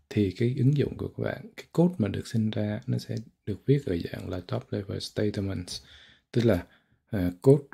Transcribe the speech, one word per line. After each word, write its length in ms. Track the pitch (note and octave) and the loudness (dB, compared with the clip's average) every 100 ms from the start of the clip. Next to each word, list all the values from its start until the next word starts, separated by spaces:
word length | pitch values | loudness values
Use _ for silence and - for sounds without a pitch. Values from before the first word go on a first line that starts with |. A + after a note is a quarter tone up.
| - | -4
thì 240 | G#2+ G2 - | 0 0 0
cái 180 | A#2 C3 | -2 2
ứng 200 | B2 D3 | 2 4
dụng 200 | - - | 0 -4
của 100 | - | -8
các 160 | - | -6
bạn, 300 | - - A#3 - | -6 -6 -12 -20
cái 80 | - | -4
code 240 | - F3 F3+ | 2 2 2
mà 100 | G2+ | -2
được 200 | G2 - | -2 -4
sinh 220 | A2+ A2 | -2 -2
ra 320 | G#2+ G#2 G#2 - | -2 -4 -4 -4
nó 100 | A#2+ | -4
sẽ 180 | - A2+ A2+ _ - | -4 -8 -10 _ -10
được 200 | G2 - | -2 2
viết 200 | C#3+ - | 2 2
ở 120 | F2 | -4
dạng 320 | E2+ - F#2+ | -4 -8 -8
là 120 | F2+ - | -8 -6
top 260 | A2+ - | -8 -6
level 260 | G#2+ G2 G2 | -6 -6 -8
statements, 840 | - - G#2 G2+ G2 F#2+ F2+ - - - - _ _ | -6 -2 -2 -2 -4 -4 -8 -12 -14 -20 -20 _ _
tức 140 | A#2 A2+ | 2 4
là, 220 | F2 - _ _ _ _ | 2 -2 _ _ _ _
à, 260 | G#2+ F2+ - | -2 -2 4
code 220 | C3+ C#3+ - | 6 6 4